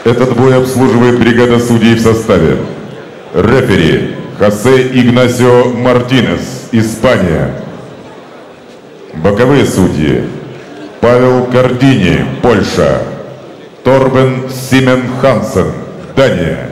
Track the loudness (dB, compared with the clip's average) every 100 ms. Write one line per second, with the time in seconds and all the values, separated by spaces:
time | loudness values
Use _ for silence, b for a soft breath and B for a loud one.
0 | 0 0 0 2 2 2 0 0 2 4
1 | 2 2 2 2 2 2 2 2 2 2
2 | 2 0 2 2 2 -2 -6 -12 -16 -16
3 | -18 -20 -8 -2 2 2 2 0 2 0
4 | -2 -8 -12 -2 -2 0 2 2 2 2
5 | 2 2 2 2 4 4 2 0 0 0
6 | 0 0 0 -4 -6 -12 -4 -2 -2 -2
7 | 0 0 0 -2 -4 -6 -14 -16 -18 -20
8 | -20 -20 -20 -20 -20 -20 -20 -20 -20 -20
9 | -18 -4 -2 2 2 4 2 0 0 0
10 | -2 -2 -4 -10 -16 -18 -20 -18 -18 -2
11 | 2 4 4 2 0 0 0 2 2 2
12 | 2 0 -2 -2 2 2 0 0 0 0
13 | -4 -12 -16 -18 -20 -20 -20 -6 2 2
14 | 2 2 0 -2 -8 -10 -2 0 2 0
15 | -2 -2 0 0 -2 -2 -4 -6 -12 -16
16 | -8 0 0 0 -4 -6 -10